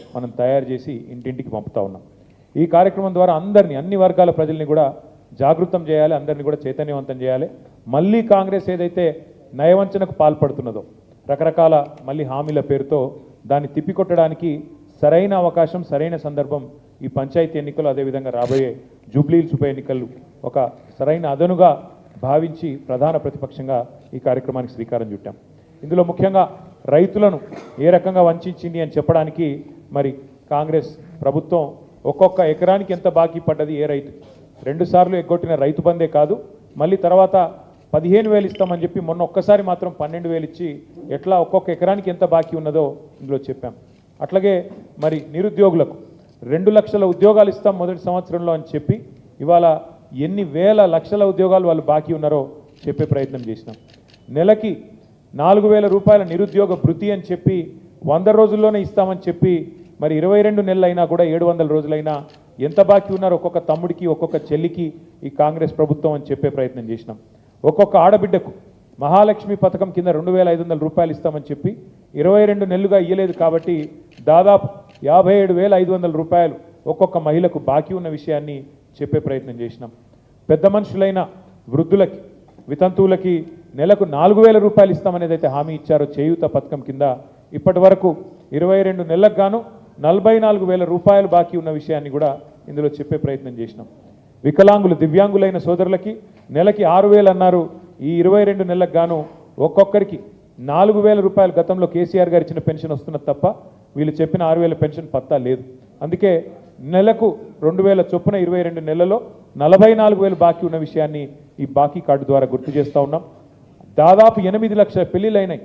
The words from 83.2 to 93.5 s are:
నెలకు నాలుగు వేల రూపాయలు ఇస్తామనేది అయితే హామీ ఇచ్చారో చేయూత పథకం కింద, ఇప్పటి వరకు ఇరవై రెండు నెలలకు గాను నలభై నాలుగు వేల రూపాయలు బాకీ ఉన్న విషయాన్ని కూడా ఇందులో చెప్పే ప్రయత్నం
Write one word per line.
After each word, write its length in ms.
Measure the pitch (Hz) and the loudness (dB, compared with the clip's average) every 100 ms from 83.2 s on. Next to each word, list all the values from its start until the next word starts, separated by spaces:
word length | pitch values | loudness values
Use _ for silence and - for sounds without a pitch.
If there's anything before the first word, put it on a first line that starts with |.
| 185 170 160 - - 127 | 0 -4 -4 -18 -16 -4
నెలకు 280 | 160 202 | 2 2
నాలుగు 420 | 190 143 175 208 226 | 2 2 2 4 4
వేల 120 | 220 | 4
రూపాయలు 340 | 208 214 190 | 2 4 2
ఇస్తామనేది 420 | 165 196 175 170 | 2 -4 -4 -4
అయితే 140 | 165 156 | -2 -2
హామీ 260 | 135 156 | -2 -6
ఇచ్చారో 340 | 156 - 151 143 143 | -8 -2 0 0 -4
చేయూత 220 | 151 165 | -2 -2
పథకం 380 | 165 143 - 143 | -2 -4 -6 -10
కింద, 360 | 131 135 143 123 - _ _ | -10 -4 -2 -4 -10 _ _
ఇప్పటి 260 | 147 185 180 | -6 -2 4
వరకు 360 | 190 190 185 160 - - - | 6 6 2 -2 -8 -20 -10
ఇరవై 280 | 143 175 196 | -4 2 2
రెండు 220 | 190 190 | 2 -2
నెలలకు 360 | 165 170 208 208 | -2 2 2 2
గాను 240 | 196 226 226 - - - | -2 -2 -8 -20 -20 -4
నలభై 400 | 147 190 202 226 | 0 2 4 4
నాలుగు 260 | 220 208 185 | 2 0 0
వేల 180 | 185 | -2
రూపాయలు 440 | 175 175 185 202 196 | 0 0 4 4 4
బాకీ 300 | 175 170 180 | 2 0 -4
ఉన్న 120 | 160 | -6
విషయాన్ని 400 | 151 151 151 143 | -8 -6 -6 -4
కూడా 300 | 139 151 135 - - - | -4 -2 -4 -12 -20 -14
ఇందులో 200 | 147 147 | -4 -4
చెప్పే 300 | 147 143 156 | -4 -6 -4
ప్రయత్నం 360 | 147 135 135 | -4 -6 -10